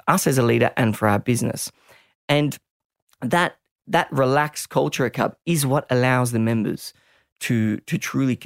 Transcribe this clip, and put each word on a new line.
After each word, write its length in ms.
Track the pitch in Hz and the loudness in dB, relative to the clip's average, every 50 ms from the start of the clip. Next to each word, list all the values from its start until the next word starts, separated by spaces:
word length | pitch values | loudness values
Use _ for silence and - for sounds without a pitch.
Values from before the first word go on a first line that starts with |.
| - | 0
us 200 | - 160 190 - | 0 0 2 2
as 100 | 160 135 | 0 2
a 60 | 131 120 | 2 2
leader 260 | 120 117 117 120 - - | 4 4 2 2 2 2
and 180 | - 123 110 104 | 0 0 0 0
for 120 | - 110 | 2 2
our 100 | 107 101 | 2 2
business. 540 | 101 - - 120 113 123 120 - - - - - _ _ - - - _ _ _ _ _ - | 2 0 0 -2 0 -2 -4 -6 -6 -10 -12 -14 _ _ -20 -20 -20 _ _ _ _ _ 0
And 260 | 143 147 151 143 - - _ _ _ _ _ _ _ _ _ _ _ - | 0 2 0 0 -2 -6 _ _ _ _ _ _ _ _ _ _ _ -10
that, 360 | 254 226 - 175 - - - _ _ _ _ _ _ | -4 -2 0 0 0 0 -4 _ _ _ _ _ _
that 240 | - - 170 160 - | -2 0 0 0 0
relaxed 580 | - 135 135 131 135 147 151 151 - - - - | 0 0 2 2 2 2 0 -2 -4 -10 -10 -4
culture 360 | - 135 143 147 - - 131 | -2 0 0 0 0 -2 -2
at 80 | 113 - | -2 0
Cub 220 | 127 110 - - _ - | -2 -2 -2 -4 _ -4
is 180 | 170 170 147 143 | -2 0 0 0
what 220 | 127 139 151 - - | 0 0 0 0 0
allows 420 | 127 123 123 127 127 127 123 120 | 0 2 2 2 2 2 0 0
the 80 | 120 113 | 0 0
members 540 | 113 113 117 113 101 92 87 - - - - _ _ _ _ _ _ _ _ - | 0 2 2 0 0 -2 -4 -6 -10 -16 -20 _ _ _ _ _ _ _ _ -8
to, 360 | - - 123 113 110 110 110 | -4 -2 0 0 2 0 -2
to 200 | - - - 165 | -4 -6 -6 -6
truly, 420 | - - - - 135 135 127 120 - - | -6 -4 -4 -2 -2 0 0 -2 -4 -4